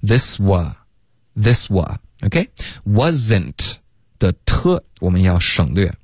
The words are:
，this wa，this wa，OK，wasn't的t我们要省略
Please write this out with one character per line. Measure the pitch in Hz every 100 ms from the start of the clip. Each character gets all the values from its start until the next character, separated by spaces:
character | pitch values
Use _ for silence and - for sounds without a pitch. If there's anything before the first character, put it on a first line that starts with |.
，this | 104 120 - -
wa，this | 101 92 80 - _ _ _ _ _ - 110 120 -
wa，OK，wasn't | 98 - 95 _ _ 98 170 208 - - - - 101 151 160 113 107 82 73 - - _ _ _ _
的 | 95 -
t | - - 175 180 _ -
我 | 90
们 | 90
要 | 92 87
省 | - - 76
略 | 80 90 -